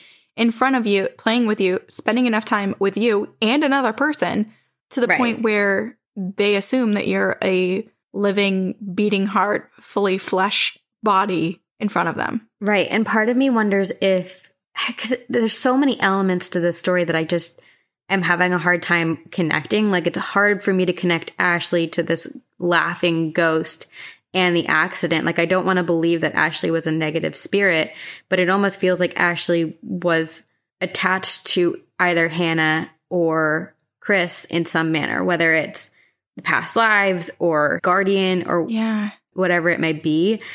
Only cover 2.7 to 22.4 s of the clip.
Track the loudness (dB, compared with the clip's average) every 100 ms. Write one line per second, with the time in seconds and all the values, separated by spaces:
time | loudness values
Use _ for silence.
2.7 | -2 -2 0 0 0 -2 -2 0 2 2
3.7 | 2 0 0 -2 0 -2 -2 -4 -8 _
4.7 | _ -8 -2 2 2 0 0 0 2 2
5.7 | 0 -2 -10 _ -8 -6 0 2 2 2
6.7 | 0 2 0 0 0 0 0 0 0 0
7.7 | -2 -6 _ _ -2 0 2 2 2 -2
8.7 | -4 -6 -2 0 0 0 0 0 -2 -4
9.7 | -16 -6 -2 0 0 0 0 2 0 -2
10.7 | -4 _ _ 0 2 2 0 -2 -4 _
11.7 | -6 -2 0 0 0 -4 -4 -8 -8 0
12.7 | 2 2 0 0 0 2 2 2 2 2
13.7 | 2 0 0 2 2 -2 -12 -20 _ _
14.7 | -8 -6 -4 -2 -4 -2 -2 0 0 2
15.7 | 4 2 2 2 2 2 0 0 -2 0
16.7 | 0 0 0 2 0 0 -2 -4 -10 _
17.7 | _ _ _ -4 -2 0 0 2 0 0
18.7 | 0 0 0 0 -4 -6 -4 -2 -2 -2
19.7 | 0 2 0 0 -4 -2 2 2 2 0
20.7 | 0 0 0 0 -2 -4 -2 0 0 0
21.7 | -2 0 -2 -2 -4 -6 -12